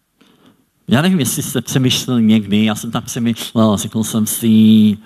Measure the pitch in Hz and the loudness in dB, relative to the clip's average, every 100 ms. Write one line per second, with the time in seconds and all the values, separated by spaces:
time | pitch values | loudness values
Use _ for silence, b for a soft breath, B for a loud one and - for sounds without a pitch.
0 | _ _ b b b b _ _ - 120 | _ _ b b b b _ _ -4 0
1 | 175 185 170 - - 131 - 139 127 117 | 2 0 -2 -4 -6 -6 -4 0 0 -2
2 | - 120 110 110 98 104 110 104 117 120 | -2 0 4 2 2 0 0 -2 -6 -8
3 | 117 135 117 113 - 117 110 101 110 113 | -8 -6 -4 -4 -4 0 2 0 -4 -6
4 | 107 113 107 - 117 110 110 110 107 101 | -4 -4 -4 -2 2 4 6 6 4 0